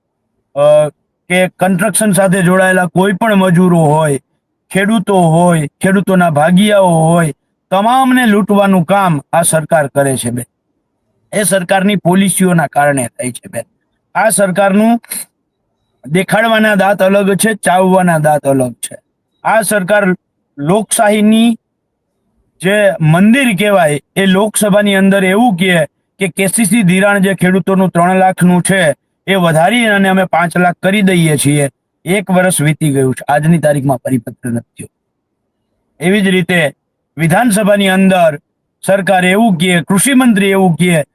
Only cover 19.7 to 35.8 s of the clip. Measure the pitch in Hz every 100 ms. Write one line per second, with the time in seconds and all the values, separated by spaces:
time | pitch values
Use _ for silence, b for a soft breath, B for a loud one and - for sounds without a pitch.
19.7 | 208 180 208 196 180 _ _ _ - 143
20.7 | 202 196 - 208 208 208 220 233 226 _
21.7 | _ _ _ _ _ _ _ _ _ 180
22.7 | 208 196 - 156 165 208 262 247 180 208
23.7 | 196 156 147 - - 190 185 214 - 214
24.7 | 202 208 196 196 196 190 196 247 175 190
25.7 | 175 147 _ _ _ 190 - 190 - 208
26.7 | 233 180 185 202 202 196 185 185 190 180
27.7 | 190 190 175 175 190 185 185 180 180 -
28.7 | 190 160 - _ _ - 190 175 160 175
29.7 | 240 226 202 190 190 185 165 170 175 175
30.7 | 165 185 208 190 180 160 147 143 147 139
31.7 | - _ _ 151 202 185 185 185 170 151
32.7 | 156 156 135 131 127 - 147 156 170 151
33.7 | 147 135 127 127 127 - 110 123 117 -
34.7 | - - _ _ _ _ _ _ _ _
35.7 | _